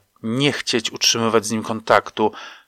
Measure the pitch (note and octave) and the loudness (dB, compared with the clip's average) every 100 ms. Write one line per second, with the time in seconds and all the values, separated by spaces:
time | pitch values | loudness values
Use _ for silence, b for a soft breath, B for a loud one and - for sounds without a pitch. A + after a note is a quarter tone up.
0 | _ _ A2+ B2 C#3+ - - B2 - - | _ _ -6 0 0 -2 -2 -2 -4 -2
1 | - A#2 A2+ A2 G#2 A2+ G#2+ A2 A2 G#2+ | 0 2 2 2 2 -4 -4 -4 4 4
2 | - - G#2+ B B B | 2 -2 -2 B B B